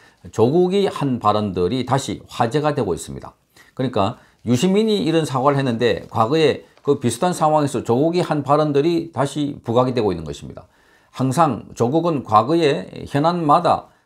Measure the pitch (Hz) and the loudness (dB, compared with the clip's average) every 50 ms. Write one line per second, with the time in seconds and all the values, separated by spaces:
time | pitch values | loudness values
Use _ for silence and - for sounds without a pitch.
0 | _ - _ _ - 92 - - 143 127 147 175 180 180 185 202 190 - - - | _ -20 _ _ -20 -8 0 2 2 4 4 2 2 2 2 0 0 0 -2 -2
1 | 143 139 127 110 - 104 104 107 107 101 90 90 87 90 120 131 120 - 139 139 | -2 -2 -2 0 0 0 2 2 0 -2 -2 -2 -2 0 0 -2 -2 0 -2 -2
2 | - - 90 73 - - - - 120 117 120 151 147 151 143 135 113 98 82 76 | -2 -4 -8 -10 -10 -14 -4 -2 -2 0 0 0 -2 0 -2 -2 -2 -2 -4 -6
3 | - - 67 - - - - _ _ _ _ - - _ _ - 127 127 - 107 | -6 -12 -12 -14 -14 -16 -20 _ _ _ _ -20 -20 _ _ -6 -4 -2 0 0
4 | 95 104 - - - _ _ _ _ 107 123 - 175 185 190 208 226 220 208 196 | 0 0 -2 -8 -16 _ _ _ _ 0 0 2 2 2 2 2 2 2 0 0
5 | - 156 165 165 151 139 135 131 127 143 139 139 135 131 113 113 123 113 - - | 0 0 0 0 0 0 -2 0 2 2 2 2 0 0 0 2 2 2 2 0
6 | - - - 117 113 110 147 160 156 131 104 - - _ _ _ _ 143 143 143 | -4 -6 -2 0 0 2 2 2 2 2 2 0 -6 _ _ _ _ -2 -2 0
7 | - 120 - - 180 180 175 - 160 156 156 151 147 135 - 113 95 - 117 123 | 0 -2 -2 0 -2 -2 0 0 0 2 2 2 0 0 -2 -4 0 0 2 2
8 | 147 165 175 180 165 - 156 147 - 135 143 151 156 156 139 139 143 170 170 165 | 2 2 0 0 -2 0 -2 -4 0 2 2 2 2 2 2 2 2 2 0 -2
9 | - - - 117 139 139 - - 147 139 - - - - 113 120 127 131 120 123 | -4 -4 -4 -4 -4 -4 -2 -4 -6 -6 -6 -10 -6 0 2 2 2 2 0 0
10 | 107 101 90 82 80 76 71 - 69 64 - - - _ _ _ _ _ _ _ | 0 0 -2 -4 -6 -10 -12 -12 -14 -16 -16 -18 -20 _ _ _ _ _ _ _
11 | _ _ _ - 127 131 123 165 170 151 113 87 - - - - 117 120 139 165 | _ _ _ -4 -2 0 2 2 2 2 0 -4 -8 -14 -4 -2 -2 0 0 0
12 | 165 175 160 131 110 - - 135 - 131 165 170 165 139 143 - - - - - | 0 0 -2 -2 -2 4 4 4 4 4 2 2 2 2 0 0 -6 -10 -14 -14
13 | 82 92 - 143 147 165 180 175 165 147 147 175 170 147 101 - - - _ _ | -12 -4 -2 0 2 2 0 0 2 2 2 4 4 2 0 0 -2 -10 _ _
14 | _ | _